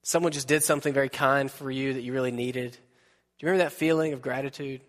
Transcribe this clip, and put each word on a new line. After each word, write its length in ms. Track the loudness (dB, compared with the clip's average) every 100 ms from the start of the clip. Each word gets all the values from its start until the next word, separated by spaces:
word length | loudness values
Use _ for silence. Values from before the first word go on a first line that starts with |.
Someone 280 | 0 2 2
just 160 | -2 2
did 160 | 2
something 300 | 4 2 2
very 160 | 0 0
kind 420 | 2 2 4 0
for 180 | -4 -6
you 240 | -4 -2
that 80 | -4
you 120 | -4
really 180 | -2 -2
needed. 400 | -2 -4 -4 -8
Do 60 | -12 _ _ _ _ _ _
you 80 | 0
remember 180 | 2 2
that 80 |
feeling 400 | 2 2 4 2
of 80 | -2
gratitude? 600 | -4 -4 -4 -6 -10 -10